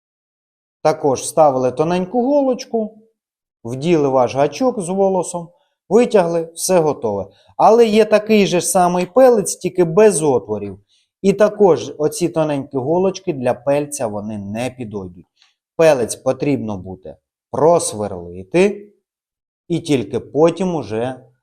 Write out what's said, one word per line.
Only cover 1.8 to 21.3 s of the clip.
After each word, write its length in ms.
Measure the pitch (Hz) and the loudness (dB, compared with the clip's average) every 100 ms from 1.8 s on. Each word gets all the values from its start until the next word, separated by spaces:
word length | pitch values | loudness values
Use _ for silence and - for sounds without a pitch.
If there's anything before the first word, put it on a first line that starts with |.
| 160 180 185 240 | -2 -2 -2 -2
голочку, 760 | 247 285 262 240 - 226 214 - _ _ _ _ _ _ | 0 0 0 -2 -4 -6 -6 -10 _ _ _ _ _ _
вділи 440 | 113 131 156 160 143 | -10 -6 0 2 2
ваш 280 | 131 120 127 | 2 2 0
гачок 460 | 147 - 254 240 | -2 0 -2 -2
з 80 | 170 | -4
волосом, 600 | 190 196 185 165 175 165 _ _ _ - | 0 0 0 -4 -8 -12 _ _ _ 0
витягли, 600 | 208 247 208 170 170 165 | 2 4 2 2 -2 -4
все 260 | - - 185 | -8 0 2
готове. 480 | 151 131 113 101 92 _ _ - | 2 0 -4 -4 -6 _ _ 2
Але 280 | 170 233 226 | 4 6 4
є 200 | 214 214 | 4 4
такий 420 | 214 208 214 185 | 2 2 2 2
же 140 | 170 | 0
самий 440 | 160 190 175 180 180 | 0 0 2 0 0
пелець, 500 | 254 262 226 - - | 4 4 4 0 -6
тільки 280 | 175 - | -4 0
без 380 | 170 165 220 165 | 0 4 4 4
отворів. 580 | 156 123 - 104 101 92 _ _ _ _ | 0 0 -2 -8 -8 -14 _ _ _ _
І 120 | 190 | -2
також 600 | 196 208 208 196 147 160 - | 2 0 4 4 4 -2 -4
оці 320 | 151 - 170 | -4 -2 -4
тоненькі 480 | 160 151 143 131 135 | -2 -2 -4 -6 -6
голочки 560 | 127 175 190 185 - | -2 0 -2 -4 -6
для 200 | 143 123 | -4 -4
пельця, 540 | 117 143 143 147 - 117 | -2 -2 -2 -2 -6 -6
вони 300 | 104 104 107 | -6 -8 -10
не 320 | 101 110 127 | -10 -8 -8
підойдуть. 560 | 131 113 104 92 90 - _ _ _ _ - | -8 -12 -10 -12 -16 -20 _ _ _ _ 2
Пелець 400 | 160 139 110 - | 4 4 0 -4
потрібно 600 | 131 123 147 131 110 101 | -4 -4 -2 -2 -4 -8
буде 400 | 90 92 78 - _ _ _ | -10 -14 -16 -20 _ _ _
просверлити 1400 | 117 151 170 - 107 104 90 87 90 92 170 202 202 - _ _ _ _ _ _ _ - | 0 2 2 0 -6 -8 -8 -12 -16 -4 0 0 -2 -12 _ _ _ _ _ _ _ -8
і 120 | 165 | -6
тільки 400 | 165 135 107 113 | -2 -2 -2 -8
потім 560 | - 135 170 170 185 165 | -6 2 2 2 -4 -6
уже 500 | 101 110 123 127 _ | -6 -6 -6 -8 _